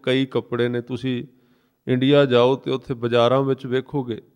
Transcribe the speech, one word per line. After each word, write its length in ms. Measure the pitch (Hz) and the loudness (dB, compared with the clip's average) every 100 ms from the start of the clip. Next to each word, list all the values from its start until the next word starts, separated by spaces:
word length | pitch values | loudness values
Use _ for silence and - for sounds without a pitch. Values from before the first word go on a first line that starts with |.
ਕਈ 220 | - 131 135 | -2 0 0
ਕੱਪੜੇ 420 | 123 120 120 120 | -4 -4 -4 -2
ਨੇ। 140 | 120 | -2
ਤੁਸੀਂ 420 | 120 127 131 123 135 _ _ _ _ _ - | -8 -8 -6 -6 -8 _ _ _ _ _ -4
ਇੰਡੀਆ 380 | 127 131 143 139 | 0 4 4 4
ਜਾਓ 300 | 120 123 131 | 4 4 0
ਤੇ 160 | 139 | -4
ਉੱਥੇ 220 | 131 - | -6 -6
ਬਾਜ਼ਾਰਾਂ 480 | 123 117 120 120 131 | -6 -2 2 2 2
ਵਿੱਚ 240 | 135 131 131 | 0 -4 -4
ਵੇਖੋਗੇ 560 | 127 131 143 120 107 - | -6 -4 -8 -6 -10 -12